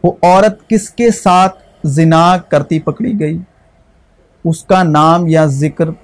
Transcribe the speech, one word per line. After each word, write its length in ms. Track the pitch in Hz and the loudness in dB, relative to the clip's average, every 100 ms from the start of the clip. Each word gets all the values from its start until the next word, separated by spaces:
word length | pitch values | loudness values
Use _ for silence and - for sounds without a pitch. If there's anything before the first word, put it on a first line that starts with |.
وہ 80 | 175 175 | -2 0
عورت 460 | 175 185 208 202 _ | 2 4 2 -2 _
کس 220 | 220 - | -4 -4
کے 200 | - 240 | -2 -2
ساتھ 480 | 220 190 180 185 - _ _ | 0 0 2 0 -4 _ _
زنا 520 | 151 139 160 165 170 180 | -4 0 2 4 2 0
کرتی 440 | - 147 - 160 | -2 -4 -2 -6
پکڑی 400 | 156 147 247 208 | -6 -8 -6 -4
گئی، 180 | 151 165 185 _ _ _ _ _ _ _ _ _ | -6 -8 -12 _ _ _ _ _ _ _ _ _
اس 200 | 165 165 | -6 -6
کا 180 | - 185 | 0 0
نام 440 | 175 151 160 170 170 | 2 2 2 2 0
یا 200 | 160 156 | 0 0
ذکر 440 | 135 151 - 160 - | -2 -4 -4 -6 -6